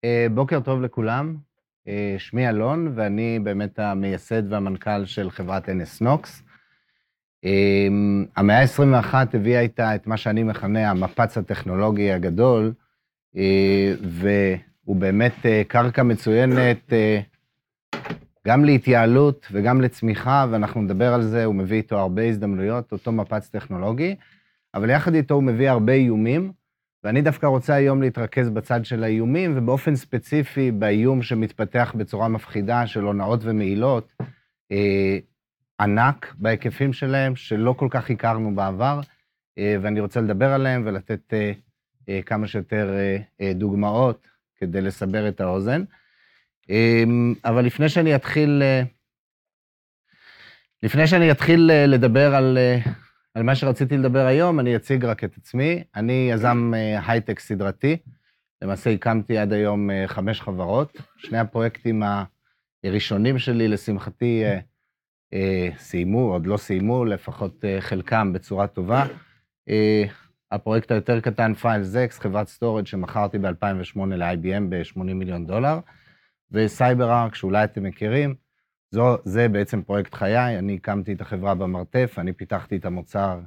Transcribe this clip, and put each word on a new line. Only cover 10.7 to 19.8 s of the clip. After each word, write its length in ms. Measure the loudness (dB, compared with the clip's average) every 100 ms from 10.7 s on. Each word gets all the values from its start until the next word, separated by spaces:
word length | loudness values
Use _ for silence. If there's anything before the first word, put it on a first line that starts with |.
| 0 0
המפץ 480 | 0 -2 0 -2 0
הטכנולוגי 760 | -6 -6 -4 0 0 2 0
הגדול, 600 | 0 -2 2 4 4 0 -4 _ _ _ _ _ -2
אה, 580 | 2 4 4 4 2 -2
והוא 920 | -6 -4 0 2 0 -2 -8 _ -4 -2
באמת, 500 | 0 2 0 0 0
אה, 160 | 2 2
קרקע 360 | 2 2 2
מצוינת, 880 | 2 2 2 2 4 4 2 0 _
אה, 260 | 2 2 0 -2 _ _ _ _ _ _ -14 -12 -16 _ _ 2
גם 180 | 4 6
להתייעלות 840 | 6 4 4 6 6 4 2 -6
וגם 300 | -2 2 2